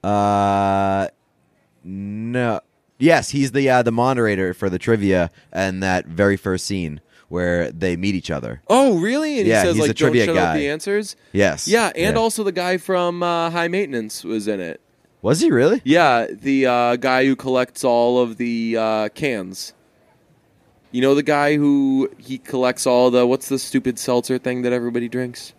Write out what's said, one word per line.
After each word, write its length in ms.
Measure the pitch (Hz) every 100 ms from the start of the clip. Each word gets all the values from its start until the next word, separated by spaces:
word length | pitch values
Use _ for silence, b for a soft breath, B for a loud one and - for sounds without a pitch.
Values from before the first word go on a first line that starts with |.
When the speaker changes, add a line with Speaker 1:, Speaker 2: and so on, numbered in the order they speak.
Speaker 1:
Uh, 1040 | 98 104 101 101 101 98 98 98 98 98 95 _ _ _ _ _ _ _
no. 760 | 90 95 101 107 113 123 120 107 _ _ _ _
Yes, 320 | 139 160 110
he's 220 | 143 139
the, 160 | 131 135
uh, 140 | 127
the 100 | 117
moderator 640 | 113 127 127 110 98 92
for 160 | 90 101
the 80 | 90
trivia 520 | - 113 98 92 85 b b
and 300 | - 95 92
that 240 | 95 92 -
very 300 | 82 101 98
first 280 | 101 92 -
scene 340 | 98 82 73 b b b
where 420 | 87 87 87 73
they 240 | 80 92 87
meet 180 | 98
each 160 | 92 -
other. 320 | 73 58 64 -
Speaker 2:
Oh, 300 | 240 277 180
really? 400 | 196 269 311 277
And 80 | 208
Speaker 1:
Yeah, 140 | 110
Speaker 2:
he 40 | 175
says, 80 | -
Speaker 1:
he's 40 |
Speaker 2:
like, 60 | -
Speaker 1:
the 60 |
trivia 320 | - - 120 107
Speaker 2:
"Don't 100 | 165
shut 80 |
Speaker 1:
guy. 60 | -
Speaker 2:
up 40 | 156
the 120 | 143
answers"? 480 | 156 202 208 202 - b
Speaker 1:
Yes. 340 | 101 98 73 -
Speaker 2:
Yeah, 200 | 220 202 -
and 180 | 185
Speaker 1:
Yeah. 60 | 226
Speaker 2:
also 220 | 226 220
the 80 | 202
guy 240 | 180 180 185
from, 460 | - 185 175 175
uh, 280 | 175 170 170
High 160 | 170 170
Maintenance 540 | 185 180 120 110 -
was 240 | - 110 104
in 140 | 101
it. 200 | 87 - _ _ _ _
Speaker 1:
Was 180 | 101 160
he 100 | 320
really? 300 | 123 147 240
Speaker 2:
Yeah, 420 | 127 160 156 120 113
the, 360 | - 139 135 127
uh, 300 | 120 120 123
guy 280 | 131 127 135
who 80 |
collects 480 | 131 135 127 127 -
all 380 | 131 120 120 123
of 160 | 123 110
the, 400 | 120 117 113 113
uh, 300 | 110 110 107
cans. 640 | - 151 113 92 95 - _ _ _ _ _ _ _ _ _ _ _ _
You 100 | 123
know 140 | 131 143
the 80 |
guy 320 | 147 147 147 151
who, 520 | 143 139 135 135 - -
he 220 | - 131
collects 480 | - 131 127 123 135
all 240 | 123 127
the, 160 | 123 123
what's 220 | 131 -
the 100 | 135
stupid 400 | - 135 127 117
seltzer 400 | - 123 - 127
thing 240 | 127 123
that 100 | 123
everybody 360 | 123 120 120 117
drinks? 440 | 123 123 123 -